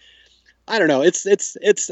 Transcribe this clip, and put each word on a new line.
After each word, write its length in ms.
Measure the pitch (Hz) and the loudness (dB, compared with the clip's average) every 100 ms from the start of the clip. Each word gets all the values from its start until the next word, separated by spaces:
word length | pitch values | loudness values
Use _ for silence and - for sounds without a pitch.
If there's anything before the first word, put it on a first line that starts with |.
| _ _ _ _ _ _ - | _ _ _ _ _ _ -6
I 100 | 220 | 0
don't 100 | 160 | 2
know. 140 | 135 | 2
It's, 240 | 160 - 196 | 2 0 0
it's, 300 | 202 - - | -2 -2 -2
it's, 300 | 202 202 - | -2 0 -6